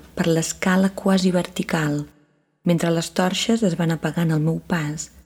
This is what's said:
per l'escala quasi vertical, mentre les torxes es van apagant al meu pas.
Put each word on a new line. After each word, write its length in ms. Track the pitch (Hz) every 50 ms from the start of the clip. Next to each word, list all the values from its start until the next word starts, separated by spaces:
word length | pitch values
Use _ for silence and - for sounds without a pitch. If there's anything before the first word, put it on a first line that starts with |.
| - - -
per 140 | - 180 170
l'escala 640 | 165 160 160 - - - - 190 185 190 190 196 196
quasi 380 | - - 196 190 190 185 190 175
vertical, 680 | 180 170 - - - 170 - - 165 156 151 147 147 147 - _ _ _ _ _ _ _ _ _ _ -
mentre 280 | 175 175 160 - 170 170
les 160 | 165 165 - -
torxes 480 | - 185 185 190 - - - 226 226 233
es 100 | 185 165 156
van 160 | 170 160 165
apagant 340 | 156 - 160 151 175 170 160 160
al 120 | 156 151
meu 140 | 160 160 165 165 - 185
pas. 380 | 170 151 147 151 160 - - - - -